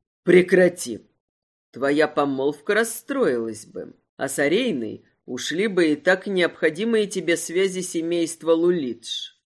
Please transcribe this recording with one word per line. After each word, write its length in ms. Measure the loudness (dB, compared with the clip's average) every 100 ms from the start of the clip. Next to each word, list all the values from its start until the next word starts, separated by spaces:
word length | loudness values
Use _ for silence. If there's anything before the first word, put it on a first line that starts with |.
| _ _
Прекрати. 800 | 4 6 6 6 4 2 -8 -10 -14 _ _ _ _ _ _
Твоя 360 | -6 0 2 2
помолвка 680 | 2 -2 0 -2 -2 -2
расстроилась 920 | 0 0 -4 -6 -2 0 0 -4 -8 -14
бы, 280 | -14 -14 -16 _ -10
а 120 | -6
с 100 | -2
Арейной 680 | 2 2 0 -4 -6 -10 _ _ -12
ушли 420 | -10 -6 -2 -2
бы 240 | 2 2
и 40 | 2
так 320 | 2 0 0
необходимые 800 | 0 0 0 -2 0 0 0 0
тебе 300 | -2 -2 -2
связи 440 | -2 -2 -2 -2
семейства 720 | -6 -6 -2 -2 -2 -4 0
Лулидж. 800 | 2 2 0 -2 -8 -10 -12 -12 _ _